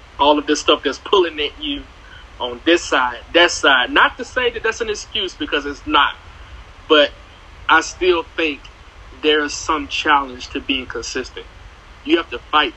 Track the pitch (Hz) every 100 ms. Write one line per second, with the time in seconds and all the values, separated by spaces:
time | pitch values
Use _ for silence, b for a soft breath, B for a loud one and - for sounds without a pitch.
0 | - - 147 151 147 151 - - 143 131
1 | - 202 175 151 147 - 151 143 135 -
2 | B B B - 123 120 - 175 - 143
3 | 123 120 - 170 175 - 156 131 123 151
4 | 277 - 240 262 247 233 220 220 220 208
5 | - 214 185 - 147 151 143 139 151 151
6 | 127 - - - - - - - - 151
7 | 143 - - - - - - 160 160 -
8 | 185 170 160 - 160 135 - - - -
9 | - - 151 151 147 - - 156 139 -
10 | 156 143 135 123 - 143 127 135 123 120
11 | 110 135 120 - - - - - - -
12 | - 170 156 160 - 151 143